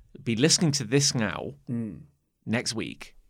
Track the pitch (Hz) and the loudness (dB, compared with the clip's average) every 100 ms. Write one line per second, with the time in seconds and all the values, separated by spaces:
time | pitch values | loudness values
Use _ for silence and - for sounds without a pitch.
0 | - - - 110 151 - 165 139 107 139 | -20 -10 -2 4 4 6 4 2 2 2
1 | 143 131 104 76 71 139 - 117 110 78 | 2 2 -2 -4 -8 -10 -8 -6 -6 -10
2 | - _ _ _ - 117 - 110 69 - | -16 _ _ _ -2 -2 -2 -4 -6 -8
3 | - - - | -16 -20 -20